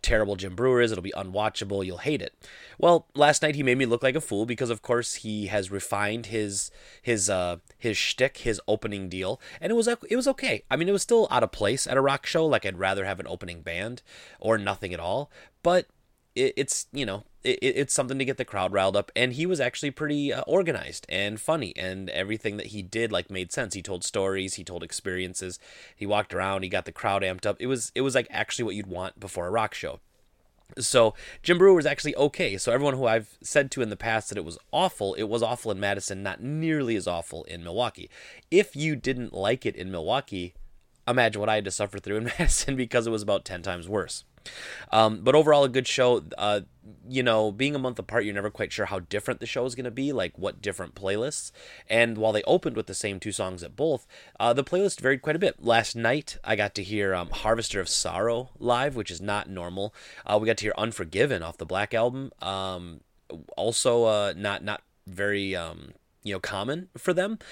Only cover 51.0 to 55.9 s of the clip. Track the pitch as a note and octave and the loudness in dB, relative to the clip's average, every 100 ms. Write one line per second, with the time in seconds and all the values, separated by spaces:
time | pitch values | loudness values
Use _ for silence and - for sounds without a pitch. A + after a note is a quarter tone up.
51 | G2 G2+ C3 - - - - - - A2+ | -2 0 -2 -4 -10 -14 -20 -20 0 2
52 | A#2 G#2+ A2 G#2+ - F3+ D#3+ A2+ G#2 G2 | 4 4 2 2 4 4 2 -4 -6 -6
53 | G#2+ F#2+ G#2+ G2+ F#2+ F#2 E2+ - D#3 C3+ | -6 -6 -6 -4 -4 -6 -12 -4 0 0
54 | - - - - A2+ C3+ C3+ F3+ G3 - | -4 -20 -20 0 2 4 2 2 0 2
55 | C3 C3+ - D#3+ F#3+ - A2+ A#2 A2 | 2 2 0 0 0 0 4 4 4